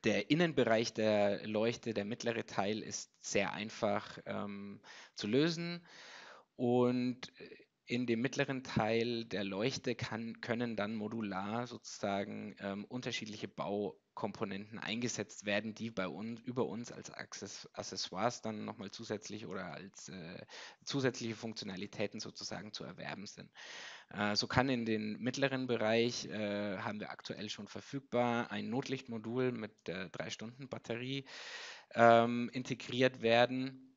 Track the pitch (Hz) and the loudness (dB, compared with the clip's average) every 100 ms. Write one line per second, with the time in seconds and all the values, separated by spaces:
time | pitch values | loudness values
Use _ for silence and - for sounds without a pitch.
0 | 113 101 - 151 175 143 113 113 117 - | 4 2 4 4 6 6 6 6 4 2
1 | 110 104 101 98 107 107 113 117 120 107 | 4 6 4 2 0 2 2 2 -2 -2
2 | 101 117 120 113 - - 101 107 95 - | -2 -2 -2 -2 -2 0 0 0 -4 -8
3 | - _ - 104 98 - 107 - 110 104 | -10 _ 0 2 2 -2 -6 0 2 2
4 | - - - 104 101 101 101 101 - - | -2 -12 -6 -4 -4 -8 -10 -14 -16 -20
5 | - - 104 123 160 165 170 175 - - | -16 -6 2 4 4 0 -4 -6 -12 -20
6 | - - - - _ - 123 123 123 123 | -18 -18 -18 -20 _ 0 4 6 6 4
7 | 123 120 - - - - - _ - 123 | 2 -2 -10 -16 -18 -18 -20 _ -4 0
8 | 120 113 131 143 135 131 127 - 107 113 | 2 2 2 0 0 -2 -2 2 4 4
9 | 117 117 117 - 98 95 123 131 131 117 | 2 -2 -4 -4 -2 0 0 0 -4 -4
10 | - 113 117 113 - 117 120 107 104 113 | -4 -4 -6 -8 -2 0 0 -2 -2 -2
11 | 107 117 104 95 101 113 120 110 - - | -4 -4 -4 -2 -2 -2 -4 -8 -12 -4
12 | 104 98 104 107 104 - 101 98 - 123 | 0 0 -2 -6 -8 -6 -6 -4 -6 -6
13 | 127 113 107 104 104 - 78 101 101 - | -4 -4 -6 -8 -8 -6 -2 0 -2 -6
14 | _ - 107 - 101 98 107 110 - 110 | _ -6 -4 -2 -4 -4 -8 -8 -4 -2
15 | 120 - 101 - 101 101 110 107 113 113 | -2 -2 -6 -4 0 2 0 -6 -6 -2
16 | 92 78 110 117 - 123 87 110 117 - | -2 -2 -6 -8 -4 0 0 -2 -8 -10
17 | - - - - 95 - - - 101 92 | -12 -12 -12 -10 -10 -12 -10 -10 -6 -6
18 | - 90 117 - 110 107 107 110 98 - | -4 0 0 0 -6 -6 -6 -8 -10 -10
19 | 117 104 - 104 120 101 90 - 196 - | -6 -6 -4 -10 -8 -8 -6 -10 -12 -16
20 | - 92 160 87 - - - - - 139 | -14 -12 -12 -12 -14 -14 -16 -14 -2 2
21 | 131 120 117 107 113 107 104 92 101 - | 2 2 -4 -4 -6 -6 -6 -6 -8 -2
22 | 101 107 - - - 95 101 - 76 - | -2 -2 -10 -8 -8 -8 -8 -10 -10 -10
23 | - 71 - - - - - - - - | -10 -8 -10 -14 -18 -16 -14 -12 -12 -14
24 | - 95 104 104 120 - 131 123 113 110 | -12 0 2 2 4 4 4 2 2 0
25 | 107 107 117 131 135 131 127 117 107 113 | 0 -2 -2 2 2 2 0 2 4 6
26 | 120 117 - 104 104 101 104 98 113 104 | 4 0 -6 -4 -2 0 -2 -2 -4 -6
27 | 78 - - - 101 - 104 - - 139 | -8 -10 -10 -8 -8 -8 -10 -12 -8 -10
28 | - 120 123 117 - 101 104 120 - 131 | -2 2 4 2 0 -4 -2 -2 -2 -6
29 | - 113 110 123 127 120 107 _ - 87 | -6 -8 -4 2 2 0 -8 _ -8 -6
30 | 92 - 110 - 110 127 135 120 - 117 | -6 -6 -8 -6 -10 -12 -10 -10 -6 -6
31 | 127 139 131 - - - - - - 113 | -4 -6 -8 -14 -12 -12 -12 -14 -4 10
32 | 117 117 117 120 120 131 127 117 - 120 | 12 12 8 2 0 -4 -4 -6 -2 4
33 | 131 127 113 117 123 127 131 131 - | 4 6 6 8 8 4 -2 -6 -20